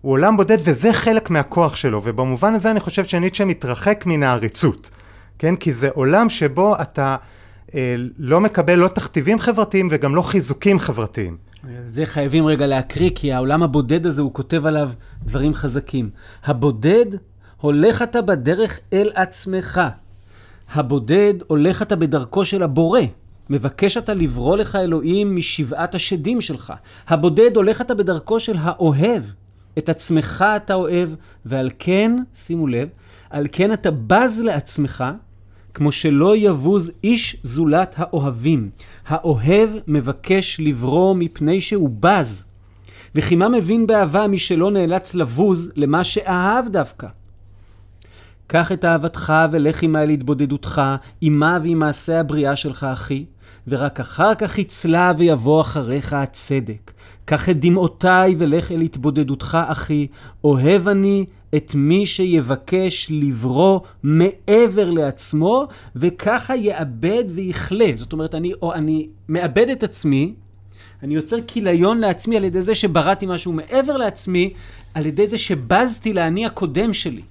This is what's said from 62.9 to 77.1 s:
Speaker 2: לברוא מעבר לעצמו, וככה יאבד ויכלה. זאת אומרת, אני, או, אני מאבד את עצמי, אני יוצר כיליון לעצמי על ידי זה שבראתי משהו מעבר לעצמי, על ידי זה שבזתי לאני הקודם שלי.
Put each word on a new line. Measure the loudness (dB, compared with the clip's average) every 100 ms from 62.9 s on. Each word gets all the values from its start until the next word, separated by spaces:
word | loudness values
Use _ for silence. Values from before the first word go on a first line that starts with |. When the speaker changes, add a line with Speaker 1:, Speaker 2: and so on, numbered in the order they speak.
| -4 -6
Speaker 2:
לברוא | -2 -2 -2 -2 2 4 4 -2 -6
מעבר | 2 4 4 0 2 4 6 4 0
לעצמו, | 0 -2 -4 -4 0 2 2 -2 -10 -16 -2
וככה | -2 -2 -2 -2 -2 -2
יאבד | -2 -4 -8 -4 -2 -2 -2
ויכלה. | -6 -6 -6 -6 0 0 0
זאת | -6
אומרת, | -6 -6 -4
אני, | -6 -4
או, | -6
אני | -4 -2 -2 -4 -14 -6
מאבד | -4 -2 2 0
את | 0
עצמי, | -6 -4 0 0 0 -6 -20 -20 -20 -20 -20 -16
אני | -6 -6
יוצר | -4 -6 -4
כיליון | -4 0 2 2 2
לעצמי | 0 -2 -2 -2
על |
ידי | 0 -2
זה | -2 0
שבראתי | 2 2 2 0 -2
משהו | -6 -4
מעבר | -6 -2 -2 0 -2
לעצמי, | -4 -6 -4 0 0 -4 -20 -20 -12
על | -6 -4
ידי | 0 0
זה | 0
שבזתי | -2 -4 0 2 2 -2 -4
לאני | 0 0 -2 -4
הקודם | -4 -4 -2 -2
שלי. | -2 -6